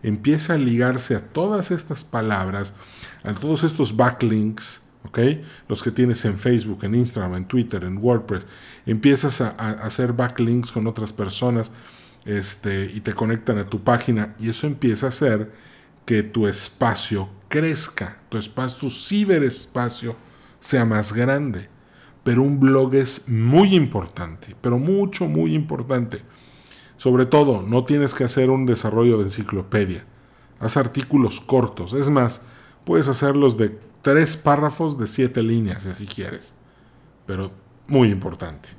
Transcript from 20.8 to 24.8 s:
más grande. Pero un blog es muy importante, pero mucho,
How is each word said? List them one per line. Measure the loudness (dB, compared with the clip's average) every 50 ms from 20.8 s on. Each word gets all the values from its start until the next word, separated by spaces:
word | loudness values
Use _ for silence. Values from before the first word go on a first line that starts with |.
| 2
más | 4 2 0 0 0
grande. | 0 0 0 2 0 0 -2 -4 -6 -6 -10 -14 -20 _ _ _ _ -20 -20 -20 _ _
Pero | _ 0 2 4
un | 4 4 4 4
blog | 4 6 6 6 4 4 4
es | 2 2 2 -4 -6 -4 -2
muy | 0 2 2 6 6 8 8 8 6
importante, | 4 4 2 -2 -4 -6 -6 -10 -12 -12 -12 -12 -16 -18 -20 -20 -4
pero | -2 0 0
mucho, | 2